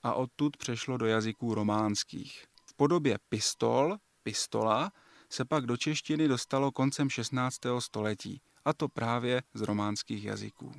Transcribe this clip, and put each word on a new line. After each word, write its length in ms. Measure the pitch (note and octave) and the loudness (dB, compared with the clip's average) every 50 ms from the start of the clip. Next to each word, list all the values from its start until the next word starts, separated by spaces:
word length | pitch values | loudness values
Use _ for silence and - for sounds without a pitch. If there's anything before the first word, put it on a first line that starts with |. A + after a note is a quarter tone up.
| - | 0
a 100 | B2+ - | 0 0
odtud 440 | - B2+ B2 _ - D3 D3+ C#3+ | 0 -2 -4 _ -2 -2 -2 -2
přešlo 400 | _ - - A#2+ A2+ - - C3 | _ -6 -6 -4 -4 -4 -4 -2
do 80 | B2 A#2 | 0 2
jazyků 480 | A2 A2 A2 G#2+ A2 G#2+ _ - A#2 A2 | 4 4 4 2 0 -4 _ -2 -2 0
románských. 920 | G#2 G#2 G#2 G#2 G#2+ A2 G#2+ G#2 - - - - - - - - - - _ _ - _ | 2 2 2 2 2 2 2 0 -2 -4 -6 -8 -12 -12 -12 -16 -18 -20 _ _ -20 _
V 80 | - - | -20 0
podobě 440 | - C#3+ D3 F3 F3 D3 C#3 G#2+ G2+ _ _ | 2 4 4 4 4 4 2 0 0 _ _
pistol, 680 | - A2 - - - _ A#2+ A#2 A#2 B2 C#3 D#3+ G3 G#3 _ _ _ _ _ | -4 -2 -2 -2 0 _ 2 4 4 4 4 2 0 -4 _ _ _ _ _
pistola, 680 | A#2+ G#2+ - - - - A#2 G#2+ A2 G#2+ A#2 D3+ G3+ - - - - - - - _ | -6 -4 -4 -6 -2 -2 0 2 4 2 2 2 -2 -6 -12 -20 -20 -20 -20 -18 _
se 140 | - - C3 | -6 -6 -2
pak 200 | B2+ D#3 D3+ B2+ | 0 0 0 2
do 120 | B2 B2 | 0 -2
češtiny 500 | A#2+ - D3+ D3+ D3 - - D#3 D3+ D#3 | 0 0 -2 -2 -2 -2 -2 0 2 4
dostalo 440 | D3+ C3 B2 - _ - C3+ C#3 C#3 | 4 4 2 0 _ 0 2 2 2
koncem 380 | C3+ - C3 C#3 C#3 - D3 C3+ | 2 2 0 0 2 2 0 0
šestnáctého 720 | - - A#2+ - - B2+ B2+ B2+ - - - B2 B2 B2 | 0 -2 -4 -2 -2 -2 -2 -2 -4 -4 -2 -2 -2 0
století, 600 | A#2+ - - G#2+ G#2+ G#2+ G#2 - - G2 G2+ - _ _ _ _ _ | -2 -4 -4 -2 -2 -2 -2 -4 -6 -10 -10 -10 _ _ _ _ _
a 80 | D3 D#3 | -2 0
to 160 | _ D#3+ C#3 | _ -2 -4
právě 540 | _ - A#2 A#2 A#2 A#2+ A#2 B2 B2+ B2+ B2+ _ _ | _ -2 0 0 0 0 0 0 0 0 -2 _ _
z 80 | A2 | -6
románských 600 | G#2+ G#2 G#2 G#2 G#2 G#2 G#2 G2+ - - A2+ G#2 G#2 | -2 -2 0 0 0 0 -2 -4 -6 -6 -8 -6 -6
jazyků. 480 | G#2 G#2 G#2 G#2+ G#2 - _ - B2+ - | -6 -6 -6 -8 -10 -12 _ -16 -14 -14